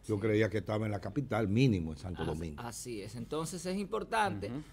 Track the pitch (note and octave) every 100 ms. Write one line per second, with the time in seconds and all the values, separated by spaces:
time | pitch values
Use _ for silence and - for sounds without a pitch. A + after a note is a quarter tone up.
0 | - G#2 A2 G#2+ A2 G#2 F2+ G#2+ A2 G2+
1 | G2+ B2 C3+ G#2+ G#2+ G#2+ C3+ G2 D#2+ D2+
2 | F#2 D#2+ D#2+ D#2+ E2 D2 A#2+ - B2 A2
3 | G2+ A#2 A#2 D3 D#3+ F3+ F3 F#3 F#3+ A3
4 | G3+ A3+ G3+ - G#2 B2+ D3+